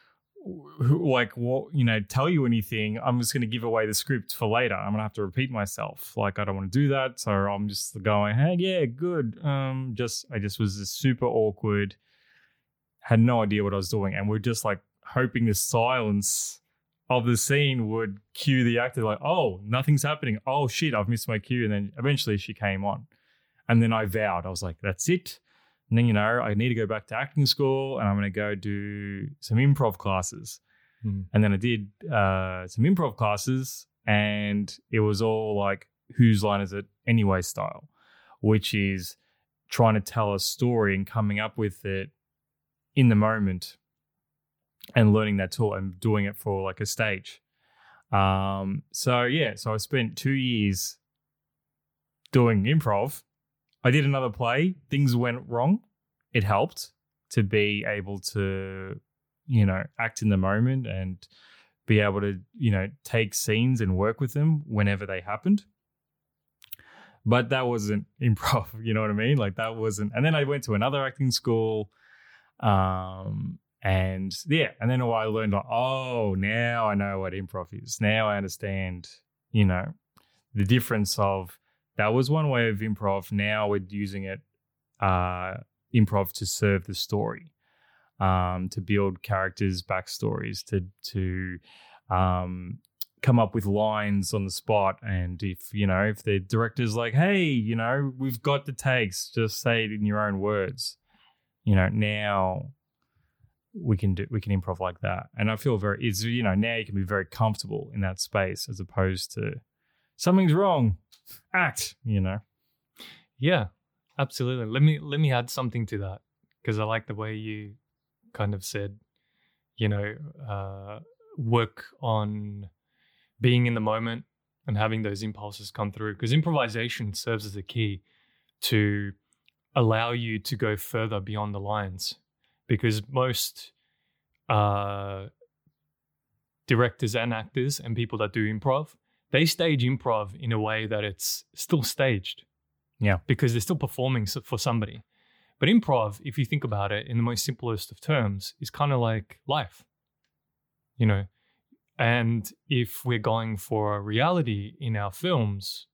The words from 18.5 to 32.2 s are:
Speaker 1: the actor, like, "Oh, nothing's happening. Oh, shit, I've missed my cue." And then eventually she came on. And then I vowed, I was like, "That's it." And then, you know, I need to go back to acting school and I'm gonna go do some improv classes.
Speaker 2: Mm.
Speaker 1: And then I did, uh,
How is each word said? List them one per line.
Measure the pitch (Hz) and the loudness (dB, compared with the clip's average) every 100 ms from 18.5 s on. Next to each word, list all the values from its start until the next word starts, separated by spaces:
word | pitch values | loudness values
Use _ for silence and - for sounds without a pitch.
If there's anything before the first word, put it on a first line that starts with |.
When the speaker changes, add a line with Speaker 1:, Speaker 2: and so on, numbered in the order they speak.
| 131 | 4
Speaker 1:
the | 120 117 | 4 2
actor, | 120 127 | 0 0
like, | 110 107 | -2 0
"Oh, | 147 180 123 92 104 | 0 2 0 -2 -2
nothing's | 123 135 143 | 0 4 2
happening. | 147 151 131 107 - | 2 -2 -2 -4 -2
Oh, | 143 131 | 0 0
shit, | - 160 | 0 0
I've | 110 101 | 0 0
missed | 117 - | -2 -2
my | 110 | -4
cue." | - 123 | -2 0
And | 110 | 0
then | 104 98 - | 0 -2 -2
eventually | 135 139 113 101 | 0 0 0 -2
she | - | -4
came | 104 101 95 101 | -4 -2 -2 -2
on. | 98 - _ _ _ _ _ - | -4 -8 _ _ _ _ _ 2
And | 117 | 4
then | 113 | 4
I | 113 104 | 2 0
vowed, | 110 104 87 90 | 0 0 -2 -4
I | |
was | 90 | -6
like, | 90 82 | -8 -6
"That's | 101 92 - | -4 -2 0
it." | 180 - - _ _ _ _ - | -2 -2 -18 _ _ _ _ 0
And | 113 | 2
then, | 120 | 4
you | |
know, | 104 | 4
I | 107 120 117 | 2 2 0
need | 101 123 | 0 0
to | 113 | 0
go | 104 | -2
back | 107 - | -4 -6
to | 113 | -8
acting | 139 147 139 | -4 0 0
school | - 135 135 135 127 | 2 0 0 -2 -2
and | 104 | 0
I'm | 101 | 0
gonna | 101 | 0
go | 95 104 | -2 -4
do | 101 104 101 101 101 101 98 101 - | -4 -6 -6 -6 -8 -8 -8 -10 -10
some | - 113 | 0 4
improv | 139 139 117 - | 6 4 2 0
classes. | 101 95 90 - 113 - _ _ _ _ | -2 -2 -2 -8 -14 -18 _ _ _ _
Speaker 2:
Mm. | 110 98 92 | -6 -4 0
Speaker 1:
And | 107 | 4
then | 107 | 4
I | 98 | 2
did, | 120 113 101 - 160 | 0 -2 -4 -12 -2
uh, | 117 | 2